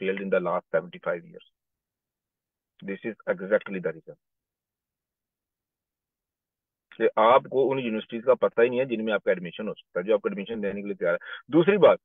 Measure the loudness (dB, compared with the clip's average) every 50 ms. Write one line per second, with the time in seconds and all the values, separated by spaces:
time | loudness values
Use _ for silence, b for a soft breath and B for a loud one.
0 | -4 -4 -4 -4 -4 -2 -2 -2 0 0 -2 -4 -4 _ -4 -4 -4 -6 -12 -10
1 | -6 -6 -6 -6 -8 -14 -20 -20 _ _ _ _ _ _ _ _ _ _ _ _
2 | _ _ _ _ _ _ _ _ _ _ _ _ _ _ _ -16 -12 -10 -10 -8
3 | -8 -10 -10 -8 -6 -6 -6 -4 -2 0 0 0 0 -2 -8 -6 -6 -6 -8 -8
4 | -14 -20 -20 _ _ _ _ _ _ _ _ _ _ _ _ _ _ _ _ _
5 | _ _ _ _ _ _ _ _ _ _ _ _ _ _ _ _ _ _ _ _
6 | _ _ _ _ _ _ _ _ _ _ _ _ _ _ _ _ _ _ -4 0
7 | 0 0 2 4 6 6 6 6 4 2 -2 0 0 0 0 -2 -2 -4 -4 -6
8 | -6 -8 -10 -2 2 2 2 4 2 0 4 4 2 4 2 0 -2 -2 -2 -4
9 | -2 -2 -2 -2 0 0 -2 -2 -4 -10 -10 -10 -10 -10 -10 -12 -12 _ -8 -6
10 | -2 0 0 0 0 -2 -6 -6 -8 -8 -8 -6 -6 -6 -6 -6 -8 -8 -8 -4
11 | -2 -2 -2 -2 B B B B B 0 2 4 4 4 4 6 6 6 6 4